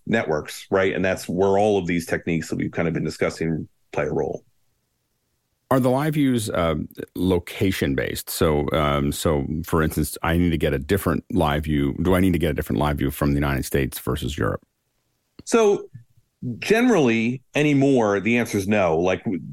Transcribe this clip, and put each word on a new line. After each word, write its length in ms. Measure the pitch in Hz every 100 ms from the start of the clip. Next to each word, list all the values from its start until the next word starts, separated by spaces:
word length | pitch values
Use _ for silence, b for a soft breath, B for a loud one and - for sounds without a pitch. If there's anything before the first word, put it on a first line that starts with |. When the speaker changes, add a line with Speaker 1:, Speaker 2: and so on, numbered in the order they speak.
| -
Speaker 1:
networks, 580 | 113 - 76 - - -
right? 240 | 95 95 -
And 80 |
that's 240 | 92 92 -
where 320 | 90 98 98
all 180 | 107 101
of 100 | 87
these 180 | 87 82
techniques 440 | 85 - 82 -
that 60 | 87
we've 160 | 82
kind 160 | - 82
of 60 |
been 100 | 82
discussing 640 | 78 - 87 - 82 80 - _ _
play 140 | - 73
a 60 |
role. 320 | - 71 - _ _ _ _ _ _ _ _ _ _ _ _ -
Speaker 2:
Are 100 | 131
the 120 | 127
live 240 | 131 156 151
views, 340 | 135 123 107
um, 380 | - 82 78 - - -
location-based? 1120 | - 90 87 - - 98 - - 65 53 - -
So, 400 | - 85 73 71
um, 400 | 78 73 71 71
so 340 | - 87 73 69 78 80
for 180 | 82
instance, 340 | 78 - 73 -
I 120 | 85 85
need 120 | 87
to 80 | 76
get 160 | 78
a 60 | 69
different 460 | 69 98 - 76 -
live 340 | 92 76 73 76
view. 300 | 73 71 -
Do 140 | 87 92
I 60 |
need 120 | 92
to 60 | 85
get 120 | 80
a 40 | 67
different 240 | - 55
live 180 | 73 71
view 140 | 69
from 200 | - 71
the 40 | 71
United 300 | 71 69 -
States 340 | 71 64 -
versus 360 | 64 - 62 -
Europe? 260 | 53 - _ _ _ _ _ _ _ -
Speaker 1:
So 440 | - 233 214 202 - - - _ _ _ 123 113
generally 840 | - 226 254 196 127 113 113 131 -
anymore, 640 | 143 151 139 139 131 104 101
the 180 | 101 120
answer 200 | 113 107
is 100 | 95
no. 300 | 107 90 80
Like, 260 | 90 92 117
w-, 160 | 87 -